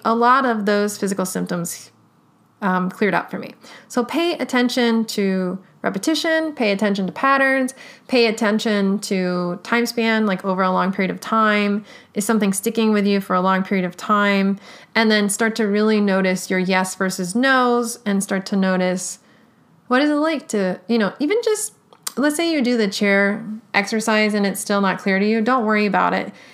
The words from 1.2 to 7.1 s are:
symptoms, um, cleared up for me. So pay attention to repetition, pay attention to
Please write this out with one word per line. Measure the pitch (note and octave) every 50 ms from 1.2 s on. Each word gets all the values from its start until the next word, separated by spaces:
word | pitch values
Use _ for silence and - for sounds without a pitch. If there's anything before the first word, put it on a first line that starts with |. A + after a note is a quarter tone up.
| F#3+
symptoms, | F#3 - F#3 F3+ F3+ F3+ F3 E3+ - - - - - _ _ _ _ _ _ _ _ _ _ _ _ _ _
um, | G#3+ F#3+ F#3 F#3 F#3 F#3
cleared | - - G#3+ G3 F3
up | E3+ - -
for | - -
me. | - - - - - - - - - -
So | - B3 A#3
pay | A#3 - D4+ E4+ F4 E4 -
attention | B3+ B3+ - B3 B3 B3 B3 C4 A#3+ A#3 A3+ A3+ A3
to | A3 - G#3+ G3+ G3 F#3+ F#3+ F#3 F3+ F#3 F#3+ - _ _ _
repetition, | - G3 G3 G3 - D#4+ D#4+ D#4 - E4 D#4+ D#4+ D#4+ D#4 D4+
pay | - A#3+ G#3 G3+
attention | G3 G#3+ G3+ G3+ G3+ F#3+
to | F3+